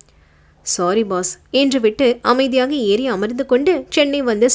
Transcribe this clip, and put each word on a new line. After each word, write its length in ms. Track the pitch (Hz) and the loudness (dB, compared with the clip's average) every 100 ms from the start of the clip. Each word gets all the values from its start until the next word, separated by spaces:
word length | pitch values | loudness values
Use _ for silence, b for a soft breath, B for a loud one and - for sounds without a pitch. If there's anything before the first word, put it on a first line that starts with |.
| _ b b b b b | _ b b b b b
"சாரி 420 | - - 175 214 | -8 -2 0 0
பாஸ்" 340 | 208 180 185 - - | 0 -2 -4 -10 -4
என்று 300 | 254 277 262 | 0 2 2
விட்டு 360 | 220 220 262 247 | 0 2 0 0
அமைதியாக 520 | - 254 269 254 254 | 0 0 2 0 0
ஏறி 320 | 294 208 208 262 | -2 0 0 0
அமர்ந்து 400 | 190 214 247 254 | -4 -4 -4 0
கொண்டு 380 | 254 294 320 262 | 0 2 0 -2
சென்னை 340 | - 285 285 | 0 0 0
வந்து 240 | 247 208 254 | -2 2 2